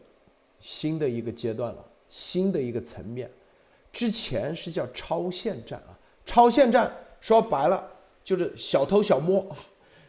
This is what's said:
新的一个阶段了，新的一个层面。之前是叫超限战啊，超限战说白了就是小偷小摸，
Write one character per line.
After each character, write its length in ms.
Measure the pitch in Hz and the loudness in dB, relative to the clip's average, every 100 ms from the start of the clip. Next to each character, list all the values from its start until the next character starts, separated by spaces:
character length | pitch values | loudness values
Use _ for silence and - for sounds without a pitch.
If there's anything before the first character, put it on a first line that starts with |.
| - _ _ _ _ _ | -18 _ _ _ _ _
新 380 | - - 151 160 | -16 -8 -6 -2
的 100 | 139 | -2
一 140 | 117 | -4
个 100 | 113 | -6
阶 220 | - 113 | -6 -6
段 180 | 110 117 | -4 -6
了， 60 | 101 - _ _ | -10 -20 _ _
新 420 | - - 180 190 | -14 -6 -2 0
的 80 | 170 | 0
一 120 | 123 | -2
个 100 | 120 | -6
层 240 | - - 90 | -8 -12 -12
面。 240 | 123 117 - _ _ _ _ _ | -10 -12 -16 _ _ _ _ _
之 180 | - 233 | -6 -4
前 440 | - - 113 135 170 | -4 -4 -4 -4 -6
是 160 | 175 | -8
叫 140 | 165 120 | -6 -6
超 380 | - - 165 180 | -10 -6 -4 -4
限 320 | 180 226 135 - | -6 -8 -8 -10
战 140 | 127 - | -16 -16
啊， 60 | - _ _ - | -20 _ _ 2
超 240 | 233 240 | 6 6
限 220 | 240 247 | 8 6
战 200 | 240 - - - - | 6 2 -4 -20 -6
说 200 | - 226 | 4 4
白 260 | 180 139 156 | 4 2 2
了 160 | 185 - - _ _ | 0 -4 -18 _ _
就 120 | - 180 | -4 -2
是 180 | 170 - | -2 -6
小 260 | - - 143 | 0 0 4
偷 160 | 202 | 4
小 180 | 196 139 | 4 2
摸， 280 | 170 196 - 143 - _ _ _ | 2 0 0 -10 -20 _ _ _